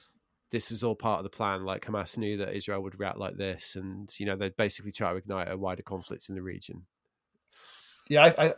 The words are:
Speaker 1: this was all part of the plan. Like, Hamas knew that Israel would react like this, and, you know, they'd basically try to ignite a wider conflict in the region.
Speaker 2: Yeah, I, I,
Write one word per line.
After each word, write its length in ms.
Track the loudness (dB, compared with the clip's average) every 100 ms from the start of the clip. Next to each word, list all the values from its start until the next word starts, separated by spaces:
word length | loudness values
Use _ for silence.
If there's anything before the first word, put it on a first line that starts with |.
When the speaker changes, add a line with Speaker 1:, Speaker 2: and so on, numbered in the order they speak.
| -20 _ _ _ _
Speaker 1:
this 180 | -4 -2
was 140 | -2
all 100 | -2
part 240 | 0 0 0
of 60 |
the 60 | -2
plan. 340 | -4 -2 -2 -2
Like, 180 | -6 -4
Hamas 340 | -4 -4 -4
knew 180 | -2 -2
that 180 | -4 -4
Israel 280 | -4 -6
would 160 | -6 -6
react 180 | -4 -4
like 200 | -6 -4
this, 380 | -4 -4 -8 -8
and, 380 | -8 -10 -10 -4
you 80 | -2
know, 80 | 0
they'd 200 | -2 0
basically 360 | 0 0 -6
try 180 | -4 -2
to 80 | -2
ignite 320 | -4 -4 -4
a 80 | -4
wider 240 | -4 -4
conflict 480 | -6 -10 -8 -10 -8
in 60 | -8
the 80 |
region. 420 | -8 -10 -12 -14 -18 _ _ _ _ _ _ -20 -20 -20 -20 -14 4
Speaker 2:
Yeah, 160 | 10 10
I, 200 | 10
I, 80 | 4